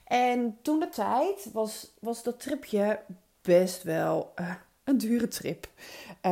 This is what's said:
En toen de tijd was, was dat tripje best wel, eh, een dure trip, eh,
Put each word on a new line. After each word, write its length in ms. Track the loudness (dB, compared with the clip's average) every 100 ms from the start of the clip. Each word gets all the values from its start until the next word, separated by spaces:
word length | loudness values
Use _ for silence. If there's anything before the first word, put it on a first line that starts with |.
En 540 | -2 2 4 2 0 -2
toen 180 | 0 0
de 100 | 0
tijd 600 | -2 0 2 0 -2 -6
was, 400 | -4 -4 -6 -14 _
was 240 | -8 -6
dat 160 | -6 -6
tripje 600 | -6 -8 -2 2 2 0 -4 -18 _ _
best 420 | 4 6 6 0
wel, 480 | -4 0 0 0 -2 -6
eh, 180 | -8 -8 -14 _
een 140 | 0 2
dure 300 | 4 2 0
trip, 400 | -4 -6 -6 -10 -18 -20 -18 -18 -4
eh, 100 | 0